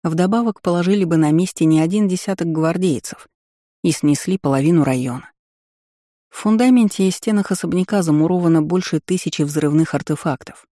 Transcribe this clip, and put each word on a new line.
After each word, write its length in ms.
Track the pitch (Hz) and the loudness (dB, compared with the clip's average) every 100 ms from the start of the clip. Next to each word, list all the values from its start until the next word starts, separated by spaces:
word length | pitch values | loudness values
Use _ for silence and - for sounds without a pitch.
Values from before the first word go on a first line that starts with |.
Вдобавок 600 | 165 160 185 226 233 - | -4 -2 0 0 -2 -4
положили 420 | - 175 175 202 | -4 -2 0 0
бы 120 | 175 165 | 2 2
на 140 | 151 | 2
месте 320 | 160 185 - | 2 0 0
не 160 | 160 156 | 2 2
один 280 | 165 208 202 | 2 0 0
десяток 400 | 180 - 190 170 | -2 -6 -6 -4
гвардейцев 800 | 160 160 180 185 117 - - - _ _ _ _ _ | -2 -2 0 -2 -2 -6 -18 -20 _ _ _ _ _
и 80 | 175 | -4
снесли 480 | - 147 143 - 190 | 0 0 0 -2 -2
половину 460 | 143 135 147 170 | 0 0 2 2
района. 460 | 135 127 127 127 - _ _ _ _ _ _ _ _ _ _ | 2 0 -4 -8 -14 _ _ _ _ _ _ _ _ _ _
В 60 | - | -6
фундаменте 720 | 214 220 247 254 214 - 190 | 0 2 4 4 4 2 0
и 20 | |
стенах 400 | - - 208 196 | 0 -2 -2 0
особняка 520 | 185 170 175 185 202 | -4 -2 -2 0 0
замуровано 600 | 165 151 160 180 175 165 | 2 2 2 2 2 2
больше 380 | 151 185 - 156 | 2 -2 -2 -6
тысячи 420 | - 185 165 - | -2 -4 -4 -4
взрывных 520 | 147 147 147 151 160 | -2 0 2 2 2
артефактов. 720 | 139 - 151 165 131 - - _ | -2 -4 -4 -4 -6 -10 -20 _